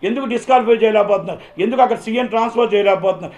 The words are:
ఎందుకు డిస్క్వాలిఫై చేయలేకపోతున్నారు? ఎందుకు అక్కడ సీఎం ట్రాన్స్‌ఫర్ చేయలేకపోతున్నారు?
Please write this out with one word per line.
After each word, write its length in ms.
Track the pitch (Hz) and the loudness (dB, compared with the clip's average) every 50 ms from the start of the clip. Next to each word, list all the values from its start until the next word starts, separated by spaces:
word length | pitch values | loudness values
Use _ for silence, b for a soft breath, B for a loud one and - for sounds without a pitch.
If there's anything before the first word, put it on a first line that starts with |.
| - | -6
ఎందుకు 220 | 196 233 277 269 | -4 -4 -4 -4
డిస్క్వాలిఫై 480 | 233 240 226 - - 254 254 240 220 233 | -4 -4 -4 0 2 2 4 4 4 2
చేయలేకపోతున్నారు? 680 | 226 226 220 214 214 202 190 202 190 165 185 165 B B B B - | 4 2 2 2 2 2 2 0 -2 -2 -6 -12 B B B B -4
ఎందుకు 200 | 180 226 220 233 | -4 -2 2 2
అక్కడ 160 | 262 214 220 | 2 2 0
సీఎం 300 | 190 - 220 220 247 247 | -2 -6 -4 -4 -4 -4
ట్రాన్స్‌ఫర్ 460 | - 220 226 226 240 226 233 240 214 202 | -2 -2 -2 -2 -2 0 -2 0 0 0
చేయలేకపోతున్నారు? 600 | 202 202 202 190 170 170 190 180 185 175 156 B | 2 2 2 0 2 0 -2 -2 -4 -8 -14 B